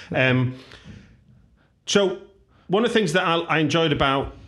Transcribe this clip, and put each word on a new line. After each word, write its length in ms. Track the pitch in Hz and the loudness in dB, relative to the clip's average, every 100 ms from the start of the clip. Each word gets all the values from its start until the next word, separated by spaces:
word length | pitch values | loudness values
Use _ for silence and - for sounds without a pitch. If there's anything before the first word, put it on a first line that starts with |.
| - | -6
um, 400 | 151 131 127 127 - - - - - - _ _ - _ _ _ _ - | 0 2 2 0 -4 -16 -20 -20 -20 -20 _ _ -20 _ _ _ _ -2
so 320 | 202 190 - - _ _ _ - | 0 2 -2 -12 _ _ _ -4
one 160 | 190 | 0
of 60 | 233 | 0
the 40 | |
things 180 | 226 190 | 0 0
that 120 | 175 180 | 0 0
I, 80 | 170 | 0
I 180 | 165 156 | 0 0
enjoyed 340 | 151 165 165 | 0 2 2
about, 420 | 143 143 139 - - | 2 2 0 -4 -10